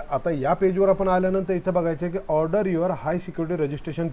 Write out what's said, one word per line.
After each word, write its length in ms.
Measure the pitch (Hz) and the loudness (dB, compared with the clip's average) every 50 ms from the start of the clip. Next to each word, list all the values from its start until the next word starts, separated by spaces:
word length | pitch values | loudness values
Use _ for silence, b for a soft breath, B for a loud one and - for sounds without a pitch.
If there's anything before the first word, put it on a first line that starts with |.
| - - | -2 -2
आता 220 | 143 131 - 175 | -2 -2 0 -2
या 220 | 165 143 131 143 175 | -2 0 0 0 2
पेजवर 360 | - 196 185 180 190 196 196 | 2 2 2 4 4 4 4
आपण 180 | 190 190 196 | 4 4 2
आल्यानंतर 460 | 190 185 185 185 185 185 190 185 185 190 | 2 2 2 2 2 0 0 0 0 -2
इथं 200 | 175 180 185 175 | -2 0 0 0
बघायचं 320 | 180 165 165 160 139 170 | 0 0 0 -2 -2 -4
आहे 120 | 180 165 | -4 -4
की 160 | 190 - - 156 | -4 -4 0 0
order 320 | 156 160 160 170 208 208 | 2 2 2 2 0 2
your 220 | 196 180 160 170 185 170 120 - | 2 0 0 0 0 -2 -2 -2
high 120 | 151 170 | -2 -2
security 400 | 180 175 - 156 - 165 160 180 165 | -2 -4 -6 -6 -4 -4 -2 -2 -2
registration 480 | 151 143 151 135 - 170 143 165 165 165 | -2 -2 -2 -4 -6 -6 -4 -4 -4 -4